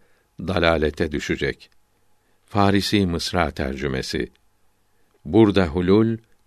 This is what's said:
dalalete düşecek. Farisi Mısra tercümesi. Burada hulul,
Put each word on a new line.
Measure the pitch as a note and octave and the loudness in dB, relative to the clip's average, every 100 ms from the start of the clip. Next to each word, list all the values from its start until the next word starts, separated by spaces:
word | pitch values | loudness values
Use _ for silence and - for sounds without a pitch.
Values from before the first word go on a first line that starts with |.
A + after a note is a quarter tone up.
| _ _ _ - | _ _ _ -12
dalalete | E2+ F#2 E2+ D#2+ D2+ - E2 | -6 0 2 2 0 -2 -4
düşecek. | D2 - C#2 C#2 - - _ _ _ _ _ _ _ _ | -4 -6 -4 -4 -6 -14 _ _ _ _ _ _ _ _
Farisi | G#2 G2 G2+ F#2+ G#2+ F#2+ | 2 2 2 0 0 0
Mısra | E2+ - F#2 D#2 | -2 -4 -2 -2
tercümesi. | C#2+ C#2+ C2+ C#2 C2 - D2 - _ _ _ _ _ _ _ _ _ - | -4 -6 -6 -6 -6 -6 -6 -8 _ _ _ _ _ _ _ _ _ 0
Burada | F#2+ G#2+ F#2+ F2 | 4 4 4 0
hulul, | E2+ F2+ G2+ A2+ A2+ - _ | 0 2 2 2 -2 -10 _